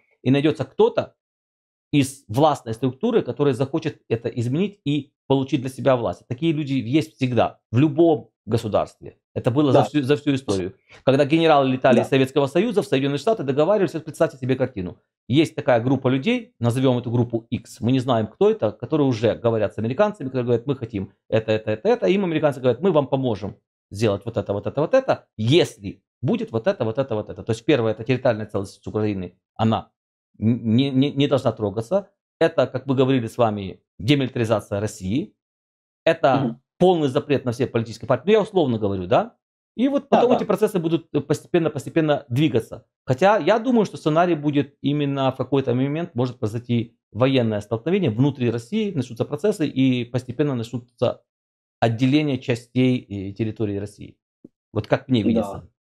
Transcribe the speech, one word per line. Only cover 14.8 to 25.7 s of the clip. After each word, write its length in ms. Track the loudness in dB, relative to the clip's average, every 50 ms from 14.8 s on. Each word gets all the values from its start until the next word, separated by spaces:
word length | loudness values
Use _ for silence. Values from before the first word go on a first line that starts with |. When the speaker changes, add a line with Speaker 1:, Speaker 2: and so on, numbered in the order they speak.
| -8 -8 -10 _ _ _ _ _ _ 0
Speaker 1:
Есть 260 | 2 2 2 2 -2
такая 260 | -4 0 2 2 2
группа 280 | 2 0 0 0 2 0
людей, 440 | 0 0 0 -2 -2 -2 -4 -12 _ _
назовём 380 | -2 -2 0 2 2 2 2 0
эту 120 | -2 -2
группу 360 | 0 0 0 0 -2 -6 -6 _
X, 300 | -8 -8 -8 -12 -12 -4
мы 100 | -2 0 0
не 60 | 0
знаем, 260 | 0 0 0 0 0
кто 220 | -4 -2 _ 2 2
это, 200 | 2 2 -2 -4
которые 360 | -4 -6 -6 -2 0 2 2
уже 280 | 2 0 2 0 0 0
говорят 380 | 0 0 0 0 0 -2 -2 -2
с 40 | -4
американцами, 480 | -4 -4 0 0 0 0 0 -6 -10 -6
которые 160 | -4 -4 0
говорят: 220 | 0 0 0 0
"Мы 80 | -4 -6
хотим 340 | -6 -6 -8 -6 -8 -8 -8 _ _ _ _
это, 220 | -2 -2 0 0 -2
это, 180 | -2 -2 -4
это, 180 | -6 -2 0 0
это". 180 | 0 2 2
Им 180 | 0 2 2 0
американцы 360 | 0 -2 0 0 0 -2 0
говорят: 200 | 0 0 0 2
"Мы 100 | 0 2
вам 160 | 2 2 2
поможем 480 | 0 -4 -2 -2 -2 -4 -4 -6 -10 -12 _ _ _ _ _ _ _
сделать 340 | -4 0 0 0 0 0 -6
вот 120 | -6 -6
это, 160 | -6 -4 -4 -6
вот 140 | -4 -4
это, 140 | -6 -4 -4
вот 120 | -2 2 0
это, 300 | 0 2 0 -4 -4 _ _ _
если 640 | -4 0 4 4 4 4 2